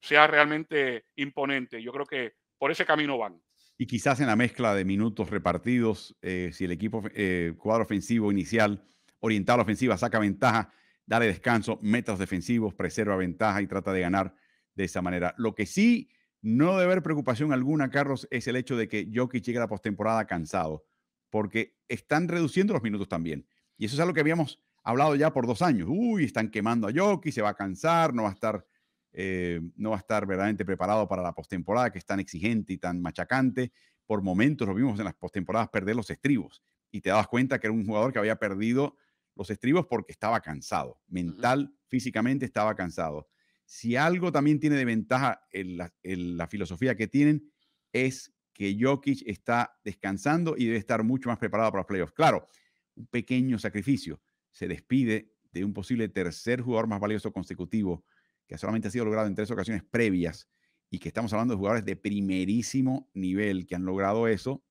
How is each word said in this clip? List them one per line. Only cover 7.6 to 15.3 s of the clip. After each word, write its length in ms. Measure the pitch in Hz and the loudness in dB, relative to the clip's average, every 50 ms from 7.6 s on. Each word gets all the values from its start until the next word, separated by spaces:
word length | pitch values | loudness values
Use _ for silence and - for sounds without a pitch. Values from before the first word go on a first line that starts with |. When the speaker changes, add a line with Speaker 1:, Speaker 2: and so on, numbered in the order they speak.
| - 104 110 113 110 | -2 0 2 2 2
Speaker 2:
ofensivo 500 | - 110 98 87 - 117 117 107 104 101 | 0 -2 -2 0 0 0 2 2 2 2
inicial, 540 | 98 82 - 113 113 107 104 104 95 - _ _ _ _ _ _ _ | 0 0 0 2 4 4 4 2 -2 -8 _ _ _ _ _ _ _
orientado 380 | - 113 110 104 92 85 120 | -2 0 0 0 2 2 4
a 20 | 123 | 4
la 40 | 110 | 4
ofensiva, 340 | 92 107 95 131 123 107 87 | 2 2 0 2 2 2 2
saca 220 | 113 117 98 113 | 0 0 2 2
ventaja, 520 | 107 101 95 - - 127 110 113 104 - _ _ _ _ _ _ _ | 2 2 0 2 2 2 4 2 0 -2 _ _ _ _ _ _ _
dale 220 | - 107 117 117 | 0 2 2 2
descanso, 520 | 110 90 87 - 123 120 113 - - 110 - - | 2 0 0 0 2 2 2 2 -2 -4 -2 0
métodos 380 | 104 107 120 110 - 107 92 | 2 2 2 2 -2 -2 -2
defensivos, 520 | 95 85 101 90 82 - 120 117 110 104 92 | -2 -2 -2 -4 -2 0 0 0 0 0 -2
preserva 440 | - 98 87 - - 110 104 101 | -4 -6 -4 -2 0 0 0 2
ventaja 440 | 92 92 90 82 - 110 107 98 101 | 0 0 -2 0 0 2 2 2 2
y 60 | 101 | 0
trata 260 | 90 92 98 87 101 95 | -2 -2 -4 -2 0 0
de 80 | 95 | 0
ganar 340 | 90 87 92 98 95 92 - _ _ _ _ _ _ _ _ | 2 2 2 2 2 0 -4 _ _ _ _ _ _ _ _
de 100 | - 98 | -4 -4
esa 180 | 90 - 98 90 | -4 -2 -4 -2
manera. 320 | 90 90 90 87 87 | -2 -2 0 0 -2